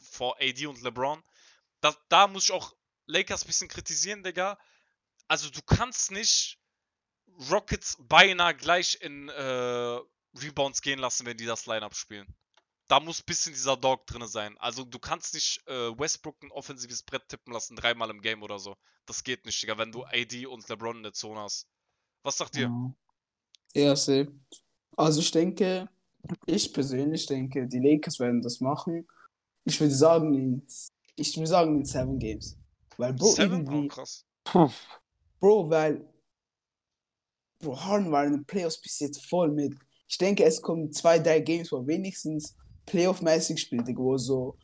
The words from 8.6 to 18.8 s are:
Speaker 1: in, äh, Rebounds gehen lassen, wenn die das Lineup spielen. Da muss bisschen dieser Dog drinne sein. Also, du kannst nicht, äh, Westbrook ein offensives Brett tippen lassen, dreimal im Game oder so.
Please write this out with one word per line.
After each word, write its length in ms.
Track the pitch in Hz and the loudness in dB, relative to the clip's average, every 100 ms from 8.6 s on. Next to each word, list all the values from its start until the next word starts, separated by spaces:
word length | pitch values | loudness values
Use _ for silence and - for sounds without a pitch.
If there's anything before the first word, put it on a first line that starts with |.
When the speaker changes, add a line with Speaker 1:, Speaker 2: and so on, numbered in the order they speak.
| 143 175 185 - | 2 2 2 -4
Speaker 1:
in, 280 | 170 143 143 | -8 -12 -14
äh, 720 | 143 135 127 123 120 120 120 - _ _ - | -8 -4 -2 -2 -2 -4 -6 -10 _ _ -16
Rebounds 420 | 147 143 139 131 | -10 -2 -2 -2
gehen 180 | 143 135 | -4 -2
lassen, 260 | 127 - 120 | -2 -4 -6
wenn 120 | 117 | -8
die 80 | 113 | -6
das 200 | 113 - | -6 -4
Lineup 300 | 110 104 - | -6 -6 -10
spielen. 320 | - 104 98 - _ _ _ _ - | -12 -14 -18 -20 _ _ _ _ 2
Da 120 | 139 | 2
muss 220 | 156 165 | 2 -10
bisschen 320 | - 170 - | -6 -4 -4
dieser 240 | 139 127 131 | -6 -2 0
Dog 280 | 135 131 - | 0 0 -4
drinne 220 | 120 117 | -14 -10
sein. 280 | 110 104 104 | -8 -8 -8
Also, 260 | 120 120 127 | -8 -8 -12
du 140 | 117 | -12
kannst 340 | - 165 - | -8 -8 -8
nicht, 340 | 156 - - - | -4 -4 -4 -8
äh, 300 | 131 120 117 | -6 -6 -4
Westbrook 440 | 156 - 156 - | -6 -6 -10 -16
ein 80 | 143 | -16
offensives 500 | 139 135 135 120 120 | -14 -14 -14 -12 -12
Brett 260 | - 135 - | -10 -10 -10
tippen 240 | - - | -18 -12
lassen, 220 | 117 - 113 | -10 -10 -4
dreimal 360 | 117 120 113 | -2 -2 -4
im 100 | 104 | -6
Game 220 | 107 110 | -6 -6
oder 160 | 104 104 | -8 -12
so. 160 | 98 98 | -14 -18